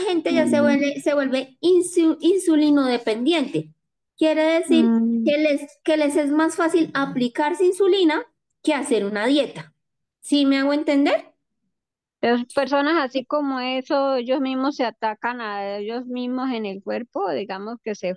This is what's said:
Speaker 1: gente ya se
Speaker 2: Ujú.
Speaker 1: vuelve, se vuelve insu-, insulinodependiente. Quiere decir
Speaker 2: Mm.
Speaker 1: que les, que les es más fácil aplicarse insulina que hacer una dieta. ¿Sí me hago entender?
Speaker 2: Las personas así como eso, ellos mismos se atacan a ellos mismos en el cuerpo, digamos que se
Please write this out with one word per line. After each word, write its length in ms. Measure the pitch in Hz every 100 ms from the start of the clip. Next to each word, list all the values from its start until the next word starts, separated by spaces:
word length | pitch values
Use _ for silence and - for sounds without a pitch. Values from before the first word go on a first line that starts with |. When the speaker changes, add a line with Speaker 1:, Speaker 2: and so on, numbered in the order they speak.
| 381
Speaker 1:
gente 220 | 349 311
ya 140 | 277 -
se 100 | 294
Speaker 2:
Ujú. 40 |
Speaker 1:
vuelve, 380 | - 285 277 277
se 120 | 311
vuelve 440 | 285 262 262 269 _
insu-, 560 | 339 359 349 - 320 311
insulinodependiente. 1500 | 330 381 359 311 302 285 262 240 240 220 247 339 262 156 156 _ _ _ _ _
Quiere 260 | 311 311 311 330
decir 380 | 330 - 233 226
Speaker 2:
Mm. 260 | 233 233
Speaker 1:
que 140 | 226 294
les, 240 | 302 285 285 -
que 140 | - 311
les 180 | 294 285
es 140 | 294
más 240 | 294 320 330
fácil 360 | 330 339 320
aplicarse 680 | 277 277 269 240 - 403 349 359
insulina 600 | 403 392 392 339 311 494 _ _ _
que 100 | -
hacer 320 | 294 - 220 202
una 200 | 208 220
dieta. 460 | 285 226 165 - _ _ _ _ _
¿Sí 240 | - 294 277
me 140 | 269
hago 140 | 277
entender? 600 | 294 311 285 285 605 - _ _ _ _ _ _ _ _ _
Speaker 2:
Las 240 | 233 240 247
personas 420 | - 269 285 285 330
así 260 | 262 277 247
como 340 | 294 285 262
eso, 540 | 254 262 262 294 277 262
ellos 260 | 247 254
mismos 340 | 262 262 269 285
se 100 | 240
atacan 560 | 220 226 214 233 247
a 360 | 220 202 202 202
ellos 280 | 208 233 247
mismos 460 | 247 247 254 269
en 160 | 233 208
el 160 | 190
cuerpo, 480 | 208 214 240 - 392
digamos 480 | 277 202 190 202 233
que 120 | - 208
se 180 | 180